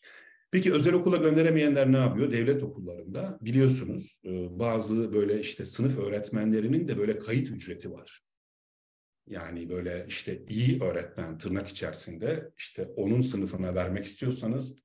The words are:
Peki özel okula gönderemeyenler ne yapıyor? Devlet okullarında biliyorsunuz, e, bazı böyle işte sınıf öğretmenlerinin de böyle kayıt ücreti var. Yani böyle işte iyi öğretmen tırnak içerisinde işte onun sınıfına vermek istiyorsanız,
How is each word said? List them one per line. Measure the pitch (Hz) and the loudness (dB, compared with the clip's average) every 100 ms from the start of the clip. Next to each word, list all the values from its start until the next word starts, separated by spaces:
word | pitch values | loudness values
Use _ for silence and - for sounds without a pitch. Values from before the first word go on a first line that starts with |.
| - - - _ _ | -20 -20 -20 _ _
Peki | 185 185 | 2 4
özel | 151 170 | 4 4
okula | 180 185 175 | 4 4 4
gönderemeyenler | 156 151 160 160 151 139 131 | 6 6 6 6 4 6 6
ne | 131 | 6
yapıyor? | 127 104 135 | 4 2 2
Devlet | 117 120 - | 2 2 2
okullarında | - 98 90 87 87 98 190 - | -2 -8 -12 -12 -10 -8 -8 -6
biliyorsunuz, | 110 127 131 131 90 - - _ 92 | 0 6 6 4 0 -8 -10 _ -8
e, | 92 90 87 | -6 -6 -2
bazı | 117 110 101 110 113 | 0 0 0 0 2
böyle | 104 101 107 | 2 2 0
işte | 104 - 98 | -2 -8 -8
sınıf | - 131 127 | -2 0 0
öğretmenlerinin | 98 104 104 110 110 110 110 160 156 | -2 -4 -4 -2 2 2 2 0 0
de | 101 | 0
böyle | 104 104 | 0 -2
kayıt | - 123 - | -2 -2 -2
ücreti | - 95 - 92 | -6 -10 -10 -12
var. | - - - _ _ _ _ _ _ _ _ _ _ - | -14 -18 -20 _ _ _ _ _ _ _ _ _ _ -14
Yani | 98 82 85 85 | -12 -10 -10 -6
böyle | 90 90 87 - | -6 -6 -8 -8
işte | - - 95 - | -10 -8 -10 -6
iyi | 110 123 - | 0 2 2
öğretmen | 92 85 - - 82 80 | 0 -2 -6 -8 -10 -8
tırnak | - 95 98 | -4 -4 -4
içerisinde | - 85 78 - 82 117 160 - - | -8 -8 -8 -14 -6 -4 -4 -6 -16
işte | - - 95 | -14 -10 -8
onun | - 101 123 | -4 0 2
sınıfına | 127 101 92 92 92 90 | 0 -2 -4 -4 -4 -2
vermek | 92 98 101 | -2 -4 -6
istiyorsanız, | - 127 - 113 131 - - | -6 -6 -4 -4 -4 -6 -12